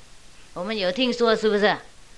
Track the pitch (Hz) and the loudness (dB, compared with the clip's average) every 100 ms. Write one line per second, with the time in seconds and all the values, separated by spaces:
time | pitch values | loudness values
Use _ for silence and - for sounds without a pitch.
0 | - - - - - - 185 220 180 185 | -20 -20 -20 -20 -16 -10 -6 -2 -2 0
1 | 254 226 233 220 214 202 202 151 - - | 0 2 2 2 2 2 2 2 -6 -20
2 | - | -20